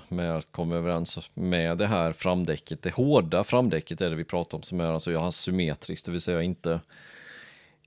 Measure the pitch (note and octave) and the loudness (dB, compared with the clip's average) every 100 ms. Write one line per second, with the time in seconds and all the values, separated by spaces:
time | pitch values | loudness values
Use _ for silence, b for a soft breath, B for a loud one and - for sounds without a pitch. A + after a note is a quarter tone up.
0 | - F2+ E2+ E2 - - E2+ E2+ E2+ E2 | -6 -4 -2 -2 -4 -6 -2 0 0 0
1 | E2+ - - - F#2 F2 E2 E2+ G#2 G#2 | -2 -6 -8 -4 0 2 2 2 2 2
2 | E2 D#2+ F#2 F2+ E2 D2+ - D#2 F2+ E2+ | 2 0 0 2 0 -2 -6 -8 -4 0
3 | C3+ C#3+ E2 F2 G#2 B2 B2 D#2+ - E2 | 4 6 6 2 2 4 4 2 -2 -2
4 | F2+ D#2+ D#2+ F2 E2+ D#2 - F#2 E2 D#2+ | -2 -2 -2 -2 -2 -6 -6 -2 0 0
5 | F2 E2 F2 E2+ - F#2 E2+ D2 - E2 | 0 0 0 0 0 0 0 -2 -6 -8
6 | - F2 F2 E2+ E2+ E2+ E2+ E2 - B | -6 -4 0 0 0 -2 -2 -2 -4 B
7 | B B B B B B B B | B B B B B B B B